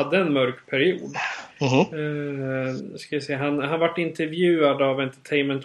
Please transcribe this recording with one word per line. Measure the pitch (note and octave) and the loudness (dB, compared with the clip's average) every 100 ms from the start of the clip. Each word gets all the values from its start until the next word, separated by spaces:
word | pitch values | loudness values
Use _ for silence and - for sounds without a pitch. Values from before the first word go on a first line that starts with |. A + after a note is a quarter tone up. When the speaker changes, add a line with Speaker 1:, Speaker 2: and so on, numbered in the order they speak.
Speaker 1:
hade | C#3+ F3+ | 2 2
en | F3 | 2
mörk | C#3 B2+ B2+ - | 2 2 -2 -4
period. | C3+ E3 F#3 C#3 C#3 - - - - | 2 2 0 -6 -6 -6 -8 -14 -4
Speaker 2:
Mhm. | C#3 C3 | 2 4
Speaker 1:
Eh, | G3 D#3+ D3+ D3 C#3+ C#3 C3+ C3 C3 C3 - - | 2 0 -4 -4 -6 -4 -4 -4 -4 -6 -10 -14
ska | - D3 | -6 -6
jag | |
säga, | C#3 C3+ | -4 -2
han, | C#3+ C#3+ | 0 0
han | C#3 D#3+ | 0 2
vart | E3 F3 | 0 0
intervjuad | E3 D#3 D#3+ E3 F3+ E3 C#3+ C#3 | -4 -4 -4 2 2 6 4 4
av | C3+ C3+ | 2 2
Entertainment | C3 - - D3 C#3 C3+ | -2 -6 -2 0 0 -2